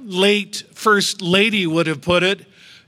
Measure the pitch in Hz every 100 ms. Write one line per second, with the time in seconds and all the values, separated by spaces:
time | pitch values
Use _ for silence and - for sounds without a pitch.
0 | 247 185 196 208 202 - - - 226 208
1 | - - 175 185 220 208 170 165 160 156
2 | 180 175 185 196 - _ - -